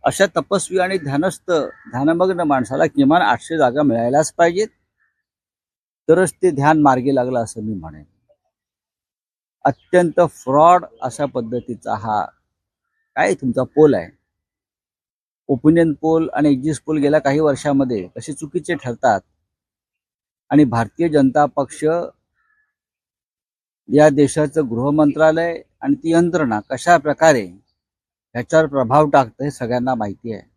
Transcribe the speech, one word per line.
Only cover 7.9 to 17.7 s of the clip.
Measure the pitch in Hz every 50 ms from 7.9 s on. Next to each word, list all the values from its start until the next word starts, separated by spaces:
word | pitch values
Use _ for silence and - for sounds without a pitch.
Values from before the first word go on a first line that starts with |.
| 76 78 73 _ _ _ _ _ _ _ _ _ _ _ _ _ _ _ _ _ _ _ _ _ _ _ _ _ _ _ _ _ _ _ _
अत्यंत | - - _ _ _ - 180 175 165 - - 175 160
फ्रॉड | - - - 127 135 147 156 170 180 180 175 - _ _ -
अशा | 127 120 - 147
पद्धतीचा | 135 - 131 117 110 120 123 - - 117 - _ 107 107
हा | 104 101 113 107 104 80 - _ _ _ _ _ _ _ _ _ _ _ _ _ _ _ _ _
काय | - 160 196 190
तुमचा | - - 127 113 131 127 117 _
पोल | 143 156 151 131
आहे, | 95 82 82 _ _ _ _ _ _ _ _ _ _ _ _ _ _ _ _ _ _ _ _ _ _ _ _ _ _ _ -
ओपिनियन | 139 120 - 151 160 170 170 165 147
पोल | - - 160 160 160 160 156 -
आणि | - 147 151 143
एक्झिट | 127 131 156 151 - _
पोल | - 156 151
गेल्या | 139 143 147 156
काही | - 139 139 151
वर्षामध्ये | 156 151 139 120 - 151